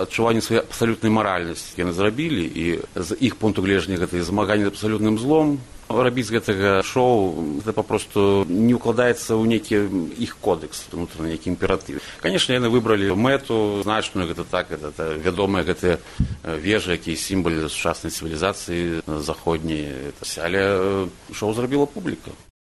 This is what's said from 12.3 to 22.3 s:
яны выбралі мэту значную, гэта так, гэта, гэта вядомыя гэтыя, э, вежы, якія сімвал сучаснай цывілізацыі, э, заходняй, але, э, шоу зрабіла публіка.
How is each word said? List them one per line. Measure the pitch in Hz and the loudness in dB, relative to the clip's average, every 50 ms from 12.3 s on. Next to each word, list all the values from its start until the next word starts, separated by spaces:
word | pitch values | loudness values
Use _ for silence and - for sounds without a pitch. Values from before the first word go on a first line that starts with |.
| 190 175 - - 131 | 0 0 0 2 2
яны | 123 123 113 | 2 2 4
выбралі | 117 127 110 113 110 101 98 98 92 98 | 4 4 4 4 2 2 2 2 2 2
мэту | 117 131 139 135 135 - 117 113 107 104 104 101 95 | 4 4 2 2 0 0 0 2 2 2 0 -2 0
значную, | 104 107 107 101 - - 101 90 80 | 0 0 -2 -2 -2 -2 -2 -2 -2
гэта | 82 82 85 | -4 -6 -6
так, | - - 90 85 - | -2 -2 -2 -2 -4
гэта, | 82 76 76 76 | -6 -8 -8 -8
гэта | 73 - 82 80 78 78 | -6 -6 -4 -4 -4 -2
вядомыя | 78 90 90 87 101 95 98 92 82 | -2 -2 0 0 0 2 2 0 0
гэтыя, | 85 85 - - 90 85 80 | 0 -2 0 0 0 0 0
э, | - - - - - - - - - 82 82 | -4 -6 -4 -2 -2 -2 -4 -6 -8 -6 -6
вежы, | 78 78 95 107 104 90 92 87 | -4 0 0 0 2 0 0 -2
якія | 82 - 82 80 76 | -2 -2 -4 -6 -4
сімвал | - - 98 95 85 85 82 80 78 | -4 -2 0 0 2 0 0 0 -2
сучаснай | 73 - - - 85 80 - - 82 - | -4 -4 -2 -2 -2 -2 -2 -6 -8 -8
цывілізацыі, | - 82 82 80 76 85 98 101 - - - 87 87 87 85 82 82 - | -6 -6 -6 -4 -2 -2 -2 -2 -4 -6 -6 -4 -2 -2 -2 -2 -4 -4
э, | - 78 76 | -4 -6 -4
заходняй, | 73 76 78 - - 85 82 78 80 82 80 76 73 73 67 65 67 71 - - - - - - | -4 -4 -6 -4 -2 -2 -2 0 -2 -4 -4 -4 -4 -6 -8 -10 -10 -12 -12 -12 -12 -10 -6 -4
але, | 80 85 90 98 98 | -4 -2 0 2 2
э, | 98 101 92 92 98 98 98 92 87 - - - - - | 2 2 2 2 0 0 0 -2 -4 -6 -12 -16 -14 -8
шоу | - 107 104 110 | -4 -2 -2 0
зрабіла | 117 123 123 139 143 143 | 0 -2 0 2 2 2
публіка. | 143 - 208 185 151 - - - - | 0 -2 -4 -6 -6 -6 -8 -10 -14